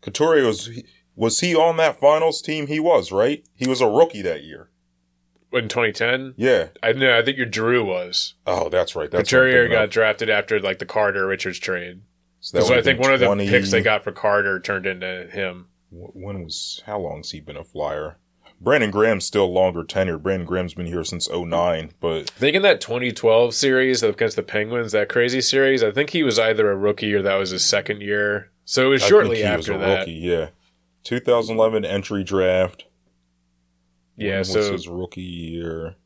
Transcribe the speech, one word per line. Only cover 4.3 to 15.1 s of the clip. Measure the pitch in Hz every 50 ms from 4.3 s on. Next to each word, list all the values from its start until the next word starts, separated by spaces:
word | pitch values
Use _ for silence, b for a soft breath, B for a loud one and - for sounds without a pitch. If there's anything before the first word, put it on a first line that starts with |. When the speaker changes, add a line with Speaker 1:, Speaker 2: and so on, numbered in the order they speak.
| 82 76 71
Speaker 1:
year. | 78 76 - 92 _ _ _ _ _ _ _ _ _ _ _ _ _ _ _ _ _
Speaker 2:
In | - 127 113 107
twenty | - 120 117 110
ten? | 101 - 113 117 123 131 131 131 127
Speaker 1:
Yeah. | - 110 131 156 101 80 80 _ -
Speaker 2:
I, | - 113 113
no, | 131 135 131 120
I | 113 117
think | 131 139 135
your | 123
Drew | 113 101 110 110 117 123 123 113
was. | 98 92 90 90 90 92 - - - - _ _ -
Speaker 1:
Oh, | 90 90 85 82
that's | 82 90 87 - -
right. | 85 78 73
That's | - 90 87 -
Speaker 2:
Couturier | 131 127 131 131
Speaker 1:
what | 127 127
I'm | 120
thinking | 117 113 113
Speaker 2:
got | 107
Speaker 1:
of. | 104
Speaker 2:
drafted | 95 113 113 110 107 - 113 107
after, | 107 104 101 - 110 104
like, | 95 95 95 -
the | 101 90
Carter | - 107 104 101 98 98 95 95
Richards | 98 92 - 95 90 -
trade. | - - 92 87 87 90 90 92 - _ _ _ _ _ _ _
Speaker 1:
So | - - - 87
that | 90
Speaker 2:
So | 117 127
I | 123
Speaker 1:
would've | 113
Speaker 2:
think | 139 135 117
Speaker 1:
been | 127
Speaker 2:
one | 135 135
of | 131
the | 123 -
Speaker 1:
twenty | 101 101 101 98
Speaker 2:
picks | 104 123 98 98
they | 104 113 98
got | 113 107 104 -
for | 107
Carter | 92 - - 107 101 104 101 98 98 92
turned | 90 - 104 95 92 98
into | 95 90 90 92